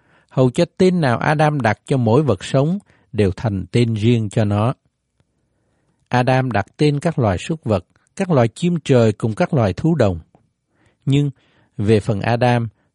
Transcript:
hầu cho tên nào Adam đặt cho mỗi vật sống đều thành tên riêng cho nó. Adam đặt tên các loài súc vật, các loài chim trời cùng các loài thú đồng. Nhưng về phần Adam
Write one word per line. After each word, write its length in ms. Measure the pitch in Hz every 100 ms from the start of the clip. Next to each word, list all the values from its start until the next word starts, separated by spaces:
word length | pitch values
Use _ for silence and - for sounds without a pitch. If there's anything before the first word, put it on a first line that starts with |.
| _ _ _
hầu 220 | - 131
cho 140 | 143 170 -
tên 220 | 185 180
nào 180 | 151 -
Adam 420 | - 156 151 147
đặt 200 | 113 104 -
cho 100 | 139
mỗi 260 | 113 123
vật 220 | 147 101
sống 340 | - 135 151 196 - _ _
đều 180 | 107 101 -
thành 280 | 110 98 -
tên 220 | 120 117
riêng 340 | 110 110 120 104
cho 140 | -
nó. 300 | 104 101 113 - _ _ _ _ _ _ _ _ _ _ _ _ -
Adam 420 | 120 123 131 131
đặt 160 | 101 - -
tên 240 | 151 143
các 180 | 170 160
loài 200 | 110 92 -
súc 160 | 160
vật, 200 | 123 98 - _ _ -
các 140 | 190
loài 180 | 147 113
chim 260 | - 175 175
trời 280 | - 127 113
cùng 220 | 101 113
các 200 | 107 180
loài 180 | 135 104
thú 220 | 90 160
đồng. 260 | 165 104 85 - _ _ _ _ _ _ _ -
Nhưng 240 | 139 143 - _ _ _ -
về 220 | 104 110
phần 200 | - 101
Adam 480 | 107 117 123 120 113 _ _